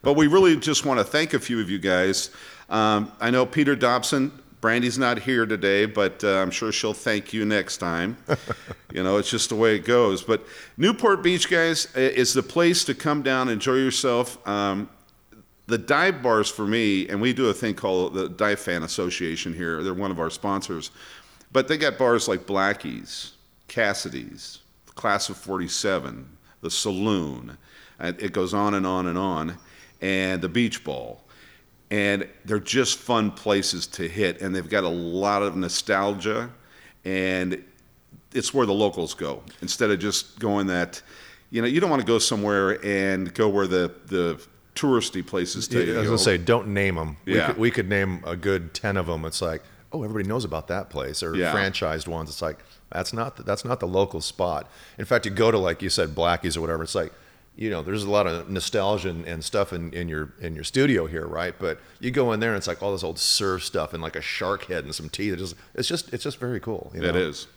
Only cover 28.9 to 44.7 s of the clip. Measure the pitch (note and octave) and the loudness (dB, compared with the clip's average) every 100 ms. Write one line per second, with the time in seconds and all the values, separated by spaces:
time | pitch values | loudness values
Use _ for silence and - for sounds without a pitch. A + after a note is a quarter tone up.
28.9 | F#2 F2+ F2 F#2+ E2 E2 F2+ - - - | 0 -2 -2 -2 -2 -4 -8 -18 -20 -20
29.9 | _ F#2+ F#2+ F#2+ F#2 F2 E2+ A#2 A#2 - | _ -2 0 0 -2 -2 0 0 -2 -8
30.9 | C2 A#1+ A1 _ - - - _ _ _ | -8 -10 -14 _ -20 -20 -20 _ _ _
31.9 | G#2 G2+ G2+ F#2+ - - G#2 - B2 A#2+ | 0 2 0 -2 -12 -4 -4 0 0 2
32.9 | - - A#2 G#2+ - - G2+ F#2 F2+ - | -2 0 0 0 -2 2 2 2 -4 -6
33.9 | - E2+ F2+ F#2+ F2 F#2+ F#2+ D#2 G2+ F2+ | -6 -6 0 -2 0 -4 -4 -2 0 0
34.9 | F2 E2+ F2+ G2+ G2+ G2+ F2 F2+ - - | -2 -4 -2 0 2 0 -2 -2 -4 0
35.9 | G2 G2+ G2+ G2 A2 A#2+ - - - - | 0 2 -2 -2 -4 -6 -14 -20 -20 -20
36.9 | _ F#2 F#2+ F#2+ F#2 F#2 F#2 - _ _ | _ -4 -2 0 0 -2 -4 -8 _ _
37.9 | _ _ - _ C3 - C#3 A2+ G2 G#2 | _ _ -20 _ -6 -2 0 2 4 2
38.9 | F#2 E2 - D2 C2+ - - F#2 - A2 | 0 -6 -4 -6 -8 -12 -14 -8 0 2
39.9 | G2 G2+ - - - A2+ G2+ G2 F2+ F2 | 2 0 -2 -6 -6 -2 0 0 0 -2
40.9 | - - - - - _ A#2 A#2 D3+ F#3 | -6 -18 -20 -20 -20 _ -2 2 2 2
41.9 | C#3+ A2 A#2 - A2 G#2 G2+ F#2+ - G2+ | 2 4 2 4 0 2 2 2 0 0
42.9 | G2 G2 F#2+ F2+ - G#2+ G2+ F#2+ F2+ F2 | 0 2 0 -2 2 2 4 2 2 0
43.9 | - - F#2 E2+ D#2 - _ _ | -4 -4 0 0 -2 -10 _ _